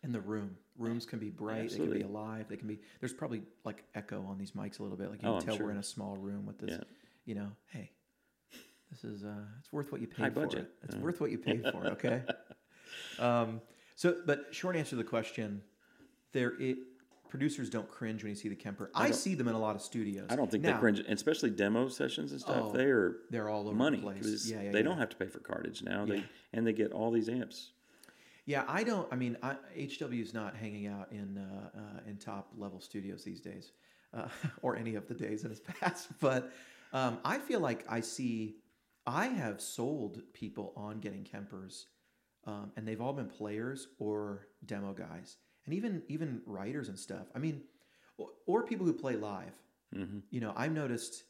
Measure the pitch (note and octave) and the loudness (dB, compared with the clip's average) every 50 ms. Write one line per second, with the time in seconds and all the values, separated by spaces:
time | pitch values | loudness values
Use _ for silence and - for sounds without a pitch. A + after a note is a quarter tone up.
0 | - C3+ A#2+ A2 F#2+ G2+ G#2+ G#2+ G2+ G2 F#2 E2+ _ _ _ A#2+ A#2 A2+ A#2 A#2 | -2 -2 -2 -2 -2 -2 -2 -2 -2 -4 -6 -10 _ _ _ -4 -2 0 0 -2
1 | A#2 - - A2+ G#2+ G#2+ - - G#2+ G#2+ A2 A2 A2+ A2+ - G#2 - - - G#2+ | -2 -4 -6 -4 -4 -6 -6 -4 -4 -2 0 0 -2 -2 0 0 2 2 2 2
2 | G#2 G2 G2+ G#2+ G#2+ A2 A2 A2 G#2+ - G2+ - - G#2+ G#2+ G#2 - - - - | 0 0 -2 -4 -4 -4 -4 -6 -6 -6 -8 -6 -4 -6 -6 -6 -8 -18 -12 -6
3 | - B2 B2 - D#3 C#3+ A#2+ A2 F#2+ - - _ _ A2+ G2+ - - - - G#2+ | -6 -6 -4 -2 0 0 0 0 -2 -6 -16 _ _ -6 -6 -6 -10 -8 -8 -8
4 | G2+ - G2+ G2 F#2+ - G2 F#2+ G2 G2 - G2+ G2+ G#2 G2+ - G#2 G2+ G2 F#2+ | -6 -4 -4 -4 -2 -4 -4 -4 -4 -4 -4 -4 -4 -4 -4 -4 -6 -4 -4 -4
5 | G2 F#2+ G#2 G#2 - A2 A2+ F2+ E2+ F2+ G#2+ G#2 G#2+ G#2 G#2 G2+ G2+ - - - | -4 -6 -4 -2 2 2 4 4 4 2 2 0 0 0 0 -2 -4 -4 -6 -4
6 | G2+ G2 G2 G2 G2 G2 G2+ G2+ G2+ G2+ G#2 - G#2 G2 - - - - - - | -4 -4 -4 -4 -4 -4 -4 -4 -4 -6 -8 -6 -4 -4 -4 -4 -6 -10 -16 -20
7 | - - _ _ _ B2 A2 G2+ G#2 G2+ G#2 - _ _ - C3 F#2 - _ _ | -20 -20 _ _ _ -6 -4 -4 -4 -6 -8 -12 _ _ -12 -12 -12 -12 _ _
8 | _ _ _ _ _ _ _ _ _ _ - - - - _ _ _ _ - - | _ _ _ _ _ _ _ _ _ _ -20 -20 -20 -20 _ _ _ _ -16 -12
9 | - A2+ G#2+ G2+ G2+ G#2 G#2 G#2 G#2 G#2 G#2+ B2 C#3+ - - D3 C#3+ C#3+ - - | -8 -8 -8 -6 -8 -8 -8 -8 -10 -10 -12 -16 -14 -6 -4 -4 -2 -2 -2 -4
10 | A#2 - - - - C3+ A2+ C#3 D3+ - - - - - - - - - - G2+ | -4 -6 -2 0 0 2 2 2 0 2 0 -2 -4 -6 -12 -16 -12 -8 -4 -2
11 | A#2+ E3 F3 E3+ D#3+ B2 - A2+ - D3 C#3+ B2+ A#2 - - F2+ F#2 - - - | 0 0 0 2 0 0 0 0 2 2 2 4 4 0 0 2 0 0 0 2
12 | - B2 A#2 B2 B2+ - - - - - - _ _ _ - - - - - - | 2 2 2 2 0 -2 -4 -4 -6 -20 -20 _ _ _ -20 -20 -16 -14 -12 -10
13 | - - - - A#2+ A#2+ A#2+ A#2+ A#2 A2 A2 A2+ - - - - - - - - | -10 -10 -2 2 4 6 6 6 4 2 0 -6 -8 -12 -20 -20 -20 -20 -8 6
14 | - F3+ E3+ F3 - D3 C#3+ C#3+ - - - - - F#3 F3+ E3 D3 - C#3 A#2+ | 6 6 6 6 4 4 4 4 2 -8 -8 -2 0 2 2 2 2 2 0 0
15 | A2+ - - A2+ A2 - - - A2+ G#2 G2+ G2+ G2 - _ _ _ _ _ _ | 0 2 2 2 2 2 -2 -4 -2 -2 -2 -6 -8 -12 _ _ _ _ _ _
16 | - - _ _ _ _ - C3+ B2 A#2+ - - C3+ C3 C3 C3 - - - - | -20 -20 _ _ _ _ 2 4 4 4 2 2 0 0 0 0 -4 -12 -16 -20
17 | - _ - - _ - - C3+ C#3 D3+ D3 - B2+ G#2+ - A2+ G#2 - - - | -20 _ -20 -20 _ -8 -2 2 2 2 2 0 -2 -2 0 -2 -4 -4 -8 -6
18 | A#2+ A2 A2 G#2+ G2+ G#2+ G#2 G2+ - G#2+ G2 - - G#2 G2 - G2+ - - - | -4 -2 -2 -2 -4 -4 -6 -4 -4 -4 -4 -4 -6 -8 -6 -6 -8 -2 2 4
19 | A3 D4 C4+ C4 - G3 F#3 C#3+ B2 A#2+ A2+ A2 A2 G#2+ G#2 G2+ - - - A#2+ | 4 6 4 4 2 0 2 2 4 2 4 4 2 2 2 0 -4 -4 -2 -2
20 | A2 G2+ G2 G2 G2 F#2+ B2 C3+ C3 G2+ A2+ G#2 D3 - C3 A2 A#2+ A2+ G#2 G2+ | 0 0 -2 -4 -2 0 4 4 4 4 4 4 4 4 4 8 8 8 8 6
21 | - - A2 G2 - D3+ D#3+ - - B2 G#2 F2 G2+ G2+ G#2+ A2+ B2+ C3+ B2+ - | 4 2 0 4 4 4 4 6 4 2 6 6 6 6 8 6 4 4 2 2
22 | C#3+ C3 - - D3+ C#3 C#3 C#3 B2+ - - B2 A2+ G#2+ - B2+ C3 C#3 C3+ A2+ | 0 0 2 0 -2 -2 -4 -4 -2 2 2 2 2 4 4 6 8 8 10 10
23 | F#2+ F2 E2+ - - - - A2+ G#2+ G#2+ G#2+ G#2 G2+ G#2+ G#2 A2 B2+ D#3 C#3+ A2+ | 8 8 4 2 -6 -4 -2 -2 0 2 0 2 2 2 4 6 6 6 6 4
24 | G#2 G2+ G2 G2 G2+ G#2+ G#2+ G#2+ A2 A2+ A2 G#2+ G2 G2+ G2+ G#2 A2 D3 F3+ D#3+ | 2 -2 -4 0 0 0 0 2 0 -2 -2 -2 0 4 6 8 8 8 6 4
25 | A#2+ - - - F#2+ G2 - - - - - - - - - - - - F#2+ G2+ | 2 0 0 -4 -4 -4 -4 -10 -6 -4 -4 -2 -2 -4 -4 -4 -2 0 2 2
26 | G#2 - G#2 G#2 G2+ - - - - _ - A2+ A#2 A2+ A2 A2 G#2+ - - F#2+ | 4 4 2 2 0 -4 -12 -20 -16 _ 0 2 4 4 6 4 4 2 4 2
27 | A2 A#2 A#2 A#2 G#2+ A2 A#2+ B2+ A#2 - - - - - _ _ _ _ - - | 2 4 6 4 4 4 0 0 -2 -4 -6 -14 -14 -14 _ _ _ _ -20 -20
28 | - - - - - - - - _ - C#3+ C#3 C3 - C#3+ F#3+ A3+ A#3+ A3+ G3 | -20 -20 -20 -20 -20 -20 -20 -14 _ 0 0 0 2 2 2 2 2 4 2 2
29 | E3 - C3 B2 B2+ A#2+ A#2 - - C3 C#3 - - - - - C#3 C3+ - - | 2 0 0 0 2 0 0 0 -2 -2 -2 -4 -8 -12 -8 -6 -6 -6 -4 -4
30 | D3+ C3+ B2 A#2 A2 G2+ - A2+ G#2+ G2+ G#2 A2 A2 G#2+ G#2 G#2+ G2+ G2+ G2+ G2+ | -4 -2 0 -2 -2 -2 -2 -4 -4 -4 -4 -6 -6 -6 -4 -4 -4 -4 -4 -6
31 | F#2+ - - G#2 G2+ G2 G2 G2 G2 F#2+ G2 G2 G2+ F#2+ - G#2+ G#2+ G#2 G2+ G2 | -8 -8 -8 -8 -6 -6 -6 -6 -6 -8 -8 -10 -10 -10 -12 -12 -12 -10 -12 -12
32 | - G#2+ G#2 G2+ - A2+ G#2 G2 G2 - - A#2 G2+ G2+ F#2 F#2+ - - - G#2 | -10 -10 -12 -10 -8 -8 -8 -8 -8 -10 -10 -8 -8 -8 -8 -10 -14 -10 -8 -8
33 | F#2+ G2 G2 G2 - G2+ F#2+ - - - F#2+ F#2+ - - _ _ _ - - _ | -6 -6 -8 -8 -8 -10 -12 -10 -12 -12 -12 -12 -14 -16 _ _ _ -20 -20 _
34 | _ _ - A#2 - - - - - C#3+ - - - B2+ A#2+ - A2+ A2+ A2 G#2 | _ _ -8 -8 -8 -8 -8 -6 -6 -6 -6 0 0 0 0 0 -2 -2 -2 -4
35 | G2+ - A#2 - - G#2+ G#2+ G#2+ - A#2 - - - - F3+ - - F3+ F3+ - | -4 -6 -6 -4 -2 -2 -2 -4 -4 -6 -8 -8 -10 -12 -8 0 0 0 0 0
36 | - - - - - C3+ C3 B2+ B2+ - - - - - - - - - - C3+ | -10 -12 -6 4 4 6 6 4 2 -2 -12 -16 -18 -20 -20 -20 -18 -4 0 2
37 | C3 B2 A#2 A#2 - C#3 G#3 C#4 C#4 - - G#3+ E3 C3 A#2 A2+ - - A2 A#2 | 2 2 2 0 0 0 0 0 0 0 2 2 4 2 2 0 -2 -2 -2 -2
38 | A2+ - - - C3 A#2+ A#2 A2 A2 G#2+ G#2+ - _ _ _ _ _ _ _ _ | -2 -2 -4 -2 0 0 0 0 -2 -4 -6 -12 _ _ _ _ _ _ _ _
39 | _ - B2 D#3+ G#3 C4 B3+ G3+ C#3 A2 G2+ - - - - - A#2+ C3 D#3 C#3+ | _ -2 0 2 2 2 2 0 0 -2 -2 -4 -6 -8 -2 0 0 0 0 0
40 | A2 G2+ A2+ A2+ A2+ - - - A#2 G#2 G#2 A2+ G2+ F#2+ - G#2+ G#2 G#2 G#2+ A2 | -2 -4 -6 -8 -14 -14 -12 -8 -8 -8 -6 -6 -8 -6 -6 -8 -8 -6 -6 -6
41 | G#2 G#2 G2 G2 G2 - - G2+ G2+ G2 - F#2+ F#2+ F#2 - - - _ _ _ | -6 -6 -6 -8 -10 -10 -10 -10 -10 -10 -10 -12 -12 -12 -14 -14 -16 _ _ _
42 | _ _ _ _ _ _ _ _ _ - G#2+ G2+ G2+ G2+ - A2 A2 A2 A2 G2+ | _ _ _ _ _ _ _ _ _ -8 -8 -8 -8 -10 -10 -8 -4 -4 -4 -2
43 | A#2+ C3 C#3 C#3+ A#2+ G2 - - G#2+ G#2 G#2+ G#2+ A2+ B2+ C3+ C3+ - - - _ | -2 -2 -2 -2 -4 -6 -6 -6 -6 -4 -2 -2 -2 -4 -4 -6 -10 -14 -10 _
44 | A#2+ G#2+ G#2 G#2 G#2 G#2 G2+ G2 G2 - _ _ - - A2 G2+ G2+ G2 G2 F#2+ | -2 -2 0 0 -2 -2 -4 -6 -10 -16 _ _ -10 -6 -6 -4 -4 -4 -6 -6
45 | F#2 E2 D#2+ E2+ - - - _ _ _ _ _ _ - D3+ G3 G#3+ A#3 G3 D#3+ | -8 -8 -10 -12 -12 -14 -20 _ _ _ _ _ _ -4 -4 -2 0 0 -2 -2
46 | - - C#3+ D#3 E3 D3 B2+ A2+ - - G2+ F#2+ G2 G#2+ C3+ D3 B2+ G#2+ G2 G2 | -4 -4 -4 -2 -2 -2 -4 -6 -6 -8 -6 -6 -4 -4 -2 -4 -4 -4 -6 -10
47 | - - F#2+ F#2+ F#2 - - B2 D3 D#3+ D#3+ C#3 - - _ _ _ _ _ _ | -8 -8 -8 -8 -8 -8 -6 -2 0 0 -2 -2 -8 -14 _ _ _ _ _ _
48 | _ - _ - - - - - - - F3+ A3+ A#3 - A#3 G3 F#3 E3+ - - | _ -20 _ -10 -10 -10 -10 -8 0 4 4 4 4 2 0 2 4 4 4 4
49 | - C3+ B2 G#2+ G#2+ G#2 G2+ F#2 F#2 - - - - _ _ _ _ _ - G2 | 2 0 0 0 0 -2 -4 -6 -6 -10 -14 -18 -20 _ _ _ _ _ -6 -4
50 | G2 F2+ G2+ G2+ G2 - - B2 A2+ G#2+ F#2 A2 B2 D#3 D#3+ D#3 D3 C3 A#2+ A2+ | -4 -4 -4 -8 -8 -4 -4 -2 -2 -2 0 0 0 2 2 0 0 0 0 -2
51 | - - - - - | -2 -6 -10 -12 -16